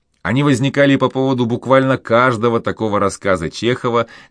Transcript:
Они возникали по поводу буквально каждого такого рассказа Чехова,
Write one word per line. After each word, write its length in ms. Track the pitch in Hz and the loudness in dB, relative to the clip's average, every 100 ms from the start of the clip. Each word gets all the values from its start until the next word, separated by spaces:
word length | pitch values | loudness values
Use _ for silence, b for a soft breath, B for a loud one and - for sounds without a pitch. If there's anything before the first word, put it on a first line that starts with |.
| _ _ | _ _
Они 200 | - 123 | -4 0
возникали 540 | 147 123 139 - 143 135 | 2 2 0 2 2 2
по 140 | 127 | 0
поводу 360 | 131 135 127 117 | -2 -2 -2 -2
буквально 500 | 120 120 135 131 127 | -4 0 2 2 -2
каждого 600 | - 117 131 113 120 113 | 0 2 2 0 0 -2
такого 400 | - 92 110 101 | -4 -4 -4 -2
рассказа 520 | 98 - 98 90 101 | -2 -2 -2 -2 -2
Чехова, 580 | - 113 120 127 117 113 B B | -4 -2 -2 -2 -2 -4 B B